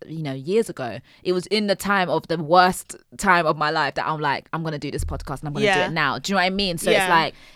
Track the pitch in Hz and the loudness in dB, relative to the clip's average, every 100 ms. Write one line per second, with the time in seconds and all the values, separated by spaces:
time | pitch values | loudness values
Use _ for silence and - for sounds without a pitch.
0 | - 160 151 135 135 214 220 165 123 107 | -12 -8 -8 -6 -2 0 0 -4 -8 -10
1 | - - - 180 170 214 208 190 196 202 | -14 -8 -4 -2 0 0 0 -2 0 0
2 | 175 156 - 165 147 180 185 180 - - | 2 0 -2 -4 4 6 6 2 -8 -18
3 | _ - 202 175 156 151 151 160 139 - | _ -2 4 4 4 0 0 0 -2 -2
4 | 131 156 151 123 - 160 160 147 147 123 | -4 -2 -2 -2 -4 -8 -6 -6 -6 -6
5 | - 139 - 131 151 147 208 185 180 160 | -6 -6 -8 -8 -6 0 2 2 0 0
6 | 143 120 147 196 185 190 196 170 190 208 | 0 -2 -2 0 0 0 -2 -2 2 4
7 | 185 170 151 - - | 6 4 2 -4 -20